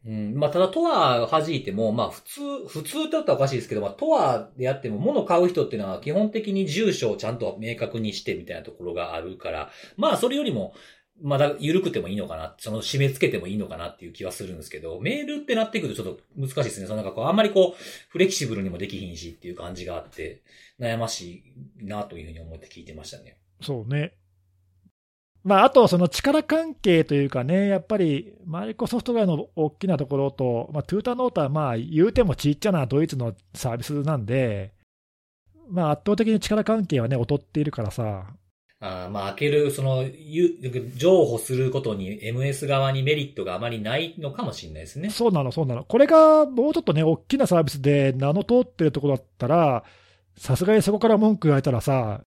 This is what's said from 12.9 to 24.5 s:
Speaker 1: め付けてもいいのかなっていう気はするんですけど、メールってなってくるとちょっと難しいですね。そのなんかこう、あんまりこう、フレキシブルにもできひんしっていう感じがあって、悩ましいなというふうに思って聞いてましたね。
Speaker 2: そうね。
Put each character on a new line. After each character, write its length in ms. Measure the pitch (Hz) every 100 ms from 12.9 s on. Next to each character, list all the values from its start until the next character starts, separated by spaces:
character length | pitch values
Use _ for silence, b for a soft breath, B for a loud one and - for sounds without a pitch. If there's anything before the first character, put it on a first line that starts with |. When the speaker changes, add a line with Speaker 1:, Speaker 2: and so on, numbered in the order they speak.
| 135
Speaker 1:
め 80 | 135
付 180 | 131 135
け 60 |
て 60 | 101
も 100 | 87
い 60 |
い 40 | 101
の 80 | 80
か 100 | 80
な 120 | 85
っ 80 | -
て 80 |
い 60 | 85
う 20 |
気 120 | 78
は 60 | 92
す 140 | -
る 100 | 92
ん 40 | 85
で 40 |
す 80 | -
け 80 | 78
ど、 220 | 80 82
メ 220 | 139 285
ー 40 | 285
ル 160 | 294
っ 40 | -
て 100 | 220
な 80 |
っ 60 | 220
て 100 | 220
く 80 | 147
る 80 | 104
と 60 |
ち 40 | 92
ょ 40 |
っ 40 | -
と 60 | _ -
難 120 | 135
し 40 |
い 20 |
で 160 | - 117
す 100 | -
ね。 60 | 95
そ 80 |
の 80 | 107
な 0 |
ん 20 |
か 80 | 95
こ 100 | 110
う、 20 |
あ 60 | 131
ん 40 | 202
ま 60 |
り 80 | 208
こ 240 | 196 175 B
う、 60 | B B B
フ 100 | -
レ 100 | 190
キ 40 |
シ 140 | - 131
ブ 80 |
ル 80 | 104
に 80 | 95
も 80 | 87
で 80 | 98
き 120 | 98
ひ 80 | 92
ん 100 | 82
し 140 | 85
っ 20 |
て 160 | 82 87
い 20 |
う 60 | 90
感 180 | 87
じ 100 | 92
が 120 | 87 85
あ 40 |
っ 80 | -
て、 340 | - 76 - b b b _
悩 160 | 120 113
ま 120 | 113
し 340 | - 87 87 _ - - _
い 60 | 101
な 180 | 104
と 120 | 101 85
い 60 |
う 40 | 78
ふ 20 |
う 40 |
に 60 | 80
思 160 | 80
っ 40 | 78
て 80 | -
聞 140 | 87
い 20 |
て 100 | 82
ま 80 | 76
し 80 | 76
た 80 | -
ね。 220 | - _ _ _
Speaker 2:
そ 240 | - 127 110
う 60 |
ね。 220 | 147 160 _ _ _ _